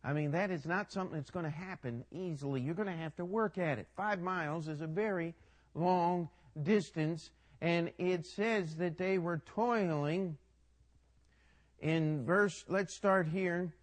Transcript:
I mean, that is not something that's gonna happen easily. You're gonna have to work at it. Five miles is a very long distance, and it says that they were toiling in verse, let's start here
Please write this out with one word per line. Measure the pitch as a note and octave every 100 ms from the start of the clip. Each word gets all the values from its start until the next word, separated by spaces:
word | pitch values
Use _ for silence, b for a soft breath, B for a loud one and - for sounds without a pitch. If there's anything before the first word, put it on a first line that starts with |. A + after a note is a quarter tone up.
I | C3
mean, | D3+ D3
that | E3 G3
is | E3+ D3+
not | F#3 G3+
something | G3+ F#3 D#3
that's | C3+
gonna | F3+ D#3
happen | D3+ F#3 F#3 C3 A#2 -
easily. | F3 F#3 D3 C#3 C3+
You're | C3
gonna | E3+ G3+ E3
have | D#3+ -
to |
work | F3 A3 G#3+ F#3+
at | E3 A#2+
it. | F2+ -
Five | G#3 G3
miles | F3+ F#3 D3+ E3 D#3
is | D3+
a | D#3+
very | E3 G#3+ F#3 E3 - b b b
long | D3 F3 F3+ F3 F3+ E3 b b D3+
distance, | D3 G#3+ - D#3+ D#3 E3 - b b b
and | D#3+ E3+ E3+ -
it | F3+ F3+ -
says | - A3+ G#3+ E3 D#3+
that | F3 D#3+
they | F#3 F#3+
were | E3+ E3 -
toiling | - A#3+ A#3 F3+ D3+ D3 F3 F#3 D3 _ _ _ _ _ _ _ _ b b b b b -
in | D3+ D#3+ D#3 D3+ A#2
verse, | F#3+ G#3 - -
let's | F#3+ F#3+
start | - G3+ F#3+ D#3
here | F#3+ F3+ E3+ F3+ -